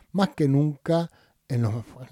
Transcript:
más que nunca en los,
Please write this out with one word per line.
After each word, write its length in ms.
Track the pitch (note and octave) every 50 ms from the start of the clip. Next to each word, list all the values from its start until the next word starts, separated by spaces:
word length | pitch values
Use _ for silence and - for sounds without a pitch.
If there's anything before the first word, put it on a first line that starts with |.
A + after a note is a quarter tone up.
| _ _
más 200 | _ F3+ G3+ F#3+
que 180 | - - D#3+ C#3
nunca 640 | C3+ C#3 D3 D3+ D3 C#3 _ - E3 E3 E3+ E3+ _ _ _ _ _ _ _ _
en 120 | C3+ A#2+
los, 140 | A#2+ A2 G#2+ A#2 A2 - - - B2+ -